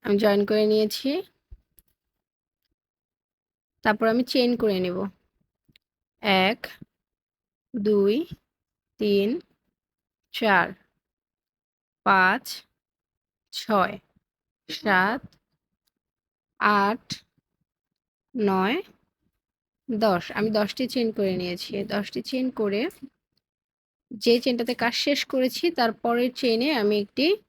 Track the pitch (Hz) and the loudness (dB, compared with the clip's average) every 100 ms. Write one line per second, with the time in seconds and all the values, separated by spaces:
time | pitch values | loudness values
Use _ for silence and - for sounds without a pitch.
0 | - 202 214 202 202 214 214 214 214 - | 0 2 4 2 2 2 2 2 0 -2
1 | 269 320 - _ _ - _ _ _ _ | -4 -4 -6 _ _ -20 _ _ _ _
2 | _ _ _ _ _ _ _ _ _ _ | _ _ _ _ _ _ _ _ _ _
3 | _ _ _ _ _ _ _ _ 226 214 | _ _ _ _ _ _ _ _ -2 2
4 | 226 226 247 277 247 247 220 190 180 180 | 2 2 0 2 2 2 0 0 -2 -4
5 | 196 _ _ _ _ _ _ _ _ _ | -8 _ _ _ _ _ _ _ _ _
6 | _ _ 220 190 185 240 - - - _ | _ _ 0 2 2 0 -8 -16 -20 _
7 | _ _ _ _ _ _ _ 247 202 208 | _ _ _ _ _ _ _ -4 2 4
8 | 196 233 349 - _ _ _ _ _ _ | 4 2 -2 -12 _ _ _ _ _ _
9 | 214 202 202 311 - _ _ _ _ _ | 2 2 2 -2 -8 _ _ _ _ _
10 | _ _ _ - 226 190 170 196 _ _ | _ _ _ -4 2 4 2 -6 _ _
11 | _ _ _ _ _ _ _ _ _ _ | _ _ _ _ _ _ _ _ _ _
12 | - 196 185 226 - - _ _ _ _ | 2 4 4 2 -6 -16 _ _ _ _
13 | _ _ _ _ _ - - 208 180 - | _ _ _ _ _ -14 -2 0 0 -4
14 | _ _ _ _ _ _ _ 311 220 185 | _ _ _ _ _ _ _ -8 0 2
15 | 190 254 - _ _ _ _ _ _ _ | 2 -2 -10 _ _ _ _ _ _ _
16 | _ _ _ _ _ _ 208 208 202 214 | _ _ _ _ _ _ 0 2 0 -2
17 | _ - _ _ _ _ _ _ _ _ | _ -16 _ _ _ _ _ _ _ _
18 | _ _ _ 254 202 190 190 302 - _ | _ _ _ -2 0 2 0 -2 -6 _
19 | _ _ _ _ _ _ _ _ - 220 | _ _ _ _ _ _ _ _ -8 0
20 | 220 180 - - 214 214 208 - 247 262 | 2 0 -2 -4 0 0 -2 -2 -4 0
21 | 226 220 196 185 180 175 - 208 202 202 | -2 0 -2 -2 -4 -6 -8 -8 -4 -4
22 | 202 277 - 262 254 254 208 202 302 - | -4 -8 -6 -4 -4 -2 -2 -2 -4 -8
23 | 269 _ _ _ _ _ _ _ _ _ | -20 _ _ _ _ _ _ _ _ _
24 | _ 214 240 240 254 240 233 247 240 - | _ -4 2 2 2 -2 -4 -2 -2 -2
25 | - 285 - 262 254 - 349 349 233 220 | -2 -2 -2 -2 -2 0 -4 0 -2 0
26 | 233 233 247 247 262 226 269 277 208 208 | -2 0 -2 -2 -2 0 0 0 2 0
27 | 202 - 294 427 | -2 -2 0 0